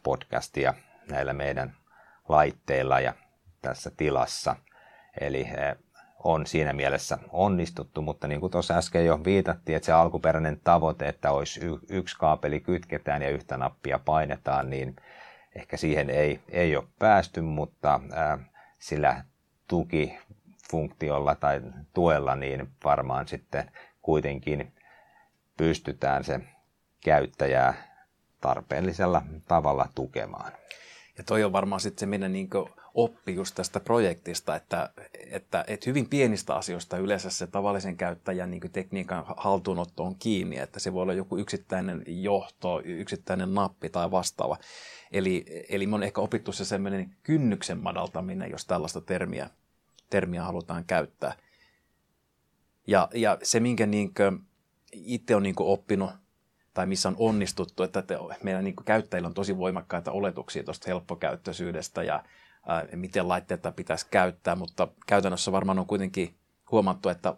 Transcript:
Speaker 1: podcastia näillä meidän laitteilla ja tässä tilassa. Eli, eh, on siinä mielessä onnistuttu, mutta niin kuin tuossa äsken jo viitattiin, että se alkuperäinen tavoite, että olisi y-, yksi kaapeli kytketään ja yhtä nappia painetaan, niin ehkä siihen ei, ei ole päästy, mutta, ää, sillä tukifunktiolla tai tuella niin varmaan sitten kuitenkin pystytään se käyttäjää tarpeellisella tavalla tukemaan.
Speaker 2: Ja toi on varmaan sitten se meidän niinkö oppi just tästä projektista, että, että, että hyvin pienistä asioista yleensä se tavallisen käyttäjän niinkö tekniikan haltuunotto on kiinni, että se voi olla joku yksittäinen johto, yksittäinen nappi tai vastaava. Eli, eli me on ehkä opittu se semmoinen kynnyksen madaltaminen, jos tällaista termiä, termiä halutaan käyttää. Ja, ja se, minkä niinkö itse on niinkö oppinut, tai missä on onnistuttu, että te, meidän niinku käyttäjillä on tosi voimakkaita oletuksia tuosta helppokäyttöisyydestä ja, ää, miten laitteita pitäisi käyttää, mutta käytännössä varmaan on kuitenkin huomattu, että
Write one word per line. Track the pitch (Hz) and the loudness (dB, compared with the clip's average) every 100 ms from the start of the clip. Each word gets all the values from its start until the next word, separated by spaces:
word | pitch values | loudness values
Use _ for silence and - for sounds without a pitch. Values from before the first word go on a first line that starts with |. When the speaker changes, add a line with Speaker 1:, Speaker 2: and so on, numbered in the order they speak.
Speaker 1:
podcastia | - 65 - 60 - - 65 - _ _ - | -2 -4 -2 -6 -4 0 0 0 _ _ -6
näillä | 69 69 | -4 -2
meidän | 69 69 67 65 - _ _ - _ - | -2 -2 -4 -6 -10 _ _ -20 _ 4
laitteilla | 76 73 - - 67 65 65 | 6 6 2 -2 0 4 2
ja | 64 - _ _ _ _ | 2 -4 _ _ _ _
tässä | 65 - 76 - | -6 -6 -8 -2
tilassa. | 76 67 58 - - 62 _ _ - - _ - | 2 2 0 -2 -4 -4 _ _ -20 -20 _ -8
Eli, | 73 67 | -4 -2
eh, | 60 65 71 - _ _ - _ | -4 -4 -4 -4 _ _ -20 _
on | 87 80 76 | 0 0 2
siinä | 82 76 | 0 0
mielessä | 69 69 69 - 67 - | 0 0 0 -2 -6 -6
onnistuttu, | 85 101 92 82 - 67 - | 0 2 2 0 -6 -8 -6
mutta | 76 73 73 | -4 -4 -4
niin | 73 | -2
kuin | 90 | 0
tuossa | 87 82 85 | 0 2 2
äsken | 82 85 85 | 2 4 4
jo | 76 85 | 4 4
viitattiin, | 98 82 82 - 78 | 4 2 -2 -2 -2
että | - | 6
se | |
alkuperäinen | 80 82 80 82 80 80 73 | 8 8 4 2 4 2 0
tavoite, | - 85 80 78 73 | 6 6 6 0 -4
että | - - | -2 0
olisi | 71 76 - 82 | 0 0 -6 -6
y-, | 73 - | -6 -4
yksi | 95 - - | -4 -4 0
kaapeli | 80 76 76 76 | 2 4 2 -2
kytketään | - 87 - 73 - 73 | 0 -2 -2 -6 -2 -2
ja | 69 | 0
yhtä | 71 - 65 | -2 -4 -4
nappia | 65 - 67 67 | -4 -4 -4 -2
painetaan, | - 78 73 67 - 69 67 | 2 2 2 -2 -2 -2 -2
niin | 67 65 65 - - - - _ - | -4 -6 -8 -20 -20 -20 -20 _ -18
ehkä | - - | -12 -4
siihen | 80 76 69 | 0 0 2
ei, | 71 76 67 - | 2 2 0 -4
ei | - 85 73 | 2 4 2
ole | - _ | -2 _
päästy, | 110 101 90 - | 6 6 4 -4
mutta, | 82 76 73 - 73 69 64 | -4 -2 -4 -2 2 2 0
ää, | 80 76 71 65 - - _ | -2 -2 -2 -6 -20 -20 _
sillä | - 76 71 64 - _ _ _ _ | -6 2 2 2 -6 _ _ _ _
tukifunktiolla | 87 80 82 73 - - - _ _ - 85 76 - 78 71 71 71 | -2 0 0 -2 -4 -20 -20 _ _ -6 -4 -4 -4 -2 0 2 2
tai | 73 71 64 65 73 | 2 0 -4 -14 -8
tuella | - 85 76 67 67 | 2 4 4 2 -2
niin | 67 67 67 - | -2 -6 -8 -4
varmaan | 73 71 65 65 69 | 0 2 2 -4 -4
sitten | - - 69 - - - _ | -10 -6 -6 -6 -12 -20 _
kuitenkin | - 78 73 69 73 73 - _ _ - _ _ _ _ _ - | 2 2 2 -4 -4 -4 -6 _ _ -20 _ _ _ _ _ 0
pystytään | 80 78 - 69 67 69 | 2 2 -4 -2 0 0
se | 67 67 - _ _ _ _ _ - | 0 -6 -6 _ _ _ _ _ 4
käyttäjää | 76 65 - 69 65 65 64 - _ _ _ _ _ | 6 4 0 2 4 4 2 -8 _ _ _ _ _
tarpeellisella | 67 64 - 67 92 87 92 85 69 78 - | -2 -2 -2 -2 -2 0 2 2 0 -10 2
tavalla | 85 73 69 65 - | 4 4 2 0 -2
tukemaan. | 65 - 50 50 - - - - - - - - | -6 -6 -8 -10 -14 -16 -20 -20 -20 -20 -20 -16
Speaker 2:
Ja | |
toi | 101 107 | 0 2
on | 104 | 4
varmaan | 95 98 98 | 2 2 0
sitten | 104 98 | -4 -4
se | 101 | -4
meidän | 101 95 | -2 -2
niinkö | 95 95 101 90 - - | -2 -2 -2 -4 -10 -6
oppi | - 117 - - 92 | 0 0 0 -6 -4
just | 95 - | -4 -6
tästä | 90 101 | -6 -6
projektista, | - 117 98 85 - 85 - 78 | 2 4 4 0 -6 -6 -4 -6
että, | - 85 69 - - - 64 | -4 -4 -4 -8 -20 -20 -12
että, | 64 - 90 - | -12 -4 -4 -4
että | 104 - | -6 -2
hyvin | 139 117 | -2 0
pienistä | 143 127 101 - - | 4 4 4 -2 -4
asioista | - 87 85 90 | -2 -8 -6 -4
yleensä | 95 98 92 | 0 0 -2
se | - 90 | -6 -4
tavallisen | 98 101 98 95 87 | -2 0 0 -4 -4
käyttäjän | 87 87 - 92 90 | -4 -4 -6 -4 -4
niinkö | 87 87 | -8 -8
tekniikan | 95 92 98 92 90 78 - | -8 -6 -6 -4 -6 -6 -4
haltuunotto | 104 98 87 90 87 - | 0 2 0 -2 -4 -4
on | 90 95 | -6 -4
kiinni, | 113 101 92 67 | -2 0 -2 -6
että | 67 101 | -8 -6
se | 98 | -6
voi | 92 | -2
olla | 92 | -2
joku | 92 92 92 | -2 -4 -6
yksittäinen | 104 98 - 95 92 82 - | -4 -8 -4 -4 -4 -6 -8
johto, | 85 98 101 - - 92 82 80 | -6 0 0 0 -8 -4 -4 -4
yksittäinen | 85 101 87 - 92 92 | -10 -8 -10 -4 -2 0
nappi | 98 95 - 80 | 0 0 -2 -6
tai | 87 87 | -2 0
vastaava. | 92 90 - - 76 - - - - - | 0 -2 -4 -2 -2 -8 -20 -20 -20 -4
Eli, | 98 95 87 - 82 - | -2 2 0 -2 -14 -6
eli | 101 98 | -2 0
me | 107 | 0
on | |
ehkä | 101 104 | -2 -2
opittu | 98 107 - | -2 -2 -4
se | - 95 | -8 -4
semmoinen | 98 98 98 92 - | -2 -2 -4 -6 -10
kynnyksen | - 156 127 95 - 87 | 0 2 2 0 -4 -6
madaltaminen, | 90 90 87 80 92 92 87 | -4 -4 -6 -6 -6 -6 -8
jos | 76 - | -10 -4
tällaista | 87 78 87 | -2 -2 -8
termiä, | - 90 92 - 69 _ _ _ _ _ _ | -4 -4 -4 -6 -8 _ _ _ _ _ _
termiä | 101 90 87 | 0 0 -4
halutaan | 87 87 85 85 87 | -4 -6 -6 -8 0
käyttää. | 87 73 _ 69 - _ _ _ _ _ _ _ _ _ _ _ _ _ _ - | 0 0 _ -8 -8 _ _ _ _ _ _ _ _ _ _ _ _ _ _ 4
Ja, | 98 82 | 4 4
ja | 117 110 92 | 2 2 2
se, | - 113 | 2 2
minkä | 120 117 107 | 2 2 2
niinkö | 104 101 - 101 92 - _ _ _ _ | 2 0 2 2 2 -8 _ _ _ _
itse | - 87 120 - 107 | -18 -6 -6 2 2
on | |
niinkö | 98 87 | 2 0
oppinut, | 90 98 - 101 92 - _ _ _ _ _ - | 0 0 0 -2 -2 -6 _ _ _ _ _ -4
tai | 92 | -2
missä | 95 95 | 0 0
on | 95 | 2
onnistuttu, | 113 107 95 - 87 - | 2 2 -2 -4 -6 -2
että | 92 98 | -2 -2
te, | 95 87 87 - | -4 -6 -6 -8
meidän | 98 92 | -4 -2
niinku | 98 95 | -2 -4
käyttäjillä | - 110 107 92 85 | 2 2 2 -4 -4
on | |
tosi | 87 98 92 | -4 -4 0
voimakkaita | 92 92 87 90 85 | -2 -2 -4 -6 -4
oletuksia | 98 101 85 - 80 | -2 -4 -4 -8 -8
tuosta | - 80 - | -8 -10 -6
helppokäyttöisyydestä | 90 - 82 78 - - 82 87 82 - - | -6 -6 -4 -4 -4 -8 -8 -6 -6 -8 -6
ja, | 80 76 - - - _ - | -2 -4 -6 -20 -20 _ -4
ää, | 82 78 85 | -4 -4 -8
miten | 90 101 90 | -4 -2 0
laitteita | 90 - 87 - | -2 -2 -6 -6
pitäisi | 85 90 82 - | -8 -4 -4 2
käyttää, | 101 92 87 - 90 | 2 2 0 -4 -2
mutta | 87 - 90 - - | -4 -2 -2 -2 2
käytännössä | 101 95 90 - | 4 4 0 0
varmaan | 95 95 95 | 0 2 0
on | 90 | 0
kuitenkin | 101 95 95 85 - _ _ _ | -2 -2 -2 -4 -6 _ _ _
huomattu, | 113 95 90 98 | 4 4 2 -2
että | 87 92 | 0 -2